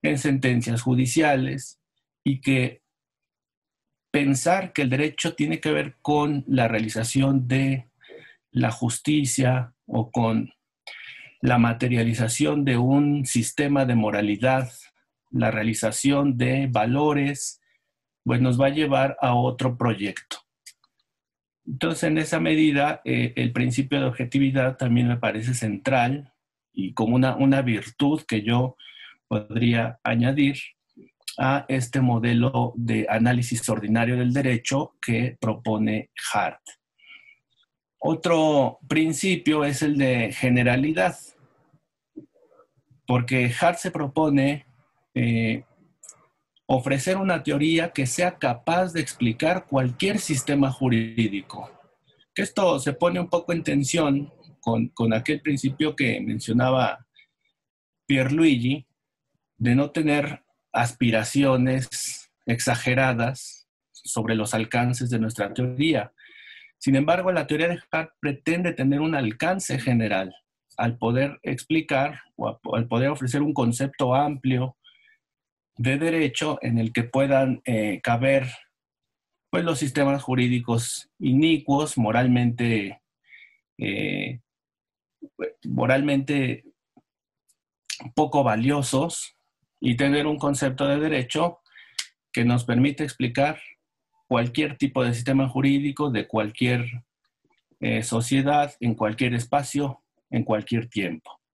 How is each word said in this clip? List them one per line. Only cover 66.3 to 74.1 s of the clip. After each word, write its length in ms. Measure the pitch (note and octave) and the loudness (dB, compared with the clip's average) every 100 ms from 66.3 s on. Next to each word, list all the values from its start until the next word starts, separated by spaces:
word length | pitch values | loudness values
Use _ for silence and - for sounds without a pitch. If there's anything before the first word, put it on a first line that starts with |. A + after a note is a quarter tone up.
| - - - - _ | -20 -20 -20 -20 _
Sin 180 | - C3+ | 2 2
embargo, 380 | D3+ F3+ F#3 | 4 2 2
la 120 | F3 C#3 | 0 -2
teoría 220 | D3+ E3+ | 0 0
de 120 | F3 - | -2 -4
Hart 220 | D#3+ D#3+ _ | -6 -6 _
pretende 520 | D3 C#3 - E3+ F3 | -6 -4 -2 0 -2
tener 300 | D#3+ C3 C#3+ | 0 2 2
un 120 | D#3 | 0
alcance 640 | D3+ A2+ - D#3+ F#3+ - C3 | 0 -2 -2 -2 -2 -4 -4
general 560 | C3 A#2+ A2 G2 F#2 - _ _ _ - | 2 2 2 -2 -4 -12 _ _ _ -4
al 200 | A#2 A#2 | -2 0
poder 420 | A2+ A#2+ C#3 - | 0 2 0 -4
explicar 800 | - C3 - D#3+ D#3 C3+ A2 D3 - - | -8 -8 -2 -2 0 0 0 -4 -20 -8
o 100 | A2 | -8
a, 120 | - - | -8 -6
al 140 | A2+ A#2 | -4 0
poder 220 | A#2 C3+ | 0 0
ofrecer 320 | D3 B2+ C#3+ | -2 -2 -2
un 120 | D3+ | 0
concepto 600 | C#3 A#2 A#2+ C#3 - B2+ | 0 0 0 -4 -2 0